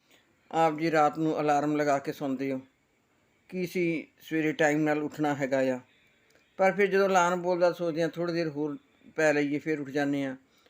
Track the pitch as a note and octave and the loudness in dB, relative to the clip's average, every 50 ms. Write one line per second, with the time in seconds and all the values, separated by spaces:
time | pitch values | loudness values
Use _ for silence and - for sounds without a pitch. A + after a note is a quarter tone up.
0 | _ _ _ _ _ _ _ _ _ - - D#3+ E3 D#3+ D3+ D3 D#3+ E3 D#3 D#3+ | _ _ _ _ _ _ _ _ _ -4 0 2 2 2 2 0 -2 2 4 4
1 | D3 D3 - D#3 D#3+ D#3 D#3 - D3+ D3+ D3 C#3+ C#3+ D3+ D3+ D3 D3+ D3 C#3 C#3 | 4 4 2 0 -2 -2 0 0 0 2 2 2 2 0 0 0 2 2 0 0
2 | - D#3 C#3+ - D3+ C#3 C3 B2+ C#3 C#3 C3+ C3 - _ _ _ _ _ _ _ | 0 -4 -8 -6 -4 -6 -4 -4 -4 -4 -6 -6 -8 _ _ _ _ _ _ _
3 | _ _ _ _ _ _ _ _ _ - F3+ F#3 F3+ E3 - F#3 F3 E3+ E3 C#3+ | _ _ _ _ _ _ _ _ _ -12 -8 -6 -6 -4 -2 -2 -2 0 -2 -4
4 | - - _ _ - - D#3+ D#3+ D3+ D#3 D3+ - D#3+ D3 D3 D3+ D#3 D3+ D3+ D3+ | -6 -12 _ _ -10 -6 -2 -2 0 0 2 2 2 2 2 2 2 0 0 0
5 | D3 C#3+ - - D3+ D3 C#3+ C3+ C#3+ B2+ C3+ C3+ C3 C3 B2+ B2+ - _ _ _ | -2 -4 -4 -2 -2 -2 -2 -2 -2 0 0 2 2 0 0 -4 -6 _ _ _
6 | _ _ _ _ _ _ _ _ _ _ _ - F#3+ F#3+ F3 F#3+ G3+ F#3+ F#3+ G3 | _ _ _ _ _ _ _ _ _ _ _ 2 2 2 4 2 2 2 4 2
7 | G3 F#3+ F#3+ F#3 F3 F3 F#3 F3+ E3+ F3+ F#3 E3+ F3+ F3 E3 - F3 E3+ D3+ E3 | 4 4 4 4 4 4 2 0 0 -2 0 2 2 2 2 0 -4 -4 -2 -2
8 | E3 D#3 - E3 E3+ F3 E3 E3+ E3+ D#3+ C#3 C#3+ D3+ D3+ C#3+ C3+ _ _ _ _ | -2 -2 -2 -4 -4 -2 -2 -2 -2 -4 -4 -4 -6 -6 -6 -10 _ _ _ _
9 | - - - - D#3 D#3 C#3+ D3 D3 C#3+ D3 C#3+ - D#3+ D#3 D3 C#3+ C3+ C3 D3 | -20 -10 -2 0 2 2 4 2 0 0 -2 -4 -4 -4 -4 -4 -4 -6 -4 -2
10 | C#3+ C#3 C#3+ C#3 C#3 C3+ C3 C3 _ _ _ _ _ | -2 0 -2 -2 -4 -6 -8 -10 _ _ _ _ _